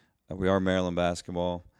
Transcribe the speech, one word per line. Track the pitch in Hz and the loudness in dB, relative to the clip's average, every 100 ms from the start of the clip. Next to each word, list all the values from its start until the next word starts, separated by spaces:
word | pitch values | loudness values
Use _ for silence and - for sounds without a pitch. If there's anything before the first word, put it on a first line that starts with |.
| _ _ - | _ _ -14
Uh, | 95 | -2
we | 92 | 2
are | 98 | 2
Maryland | 95 92 90 87 | 4 2 0 0
basketball. | 87 87 - 87 87 87 - _ | 0 -2 -6 -4 -4 -4 -10 _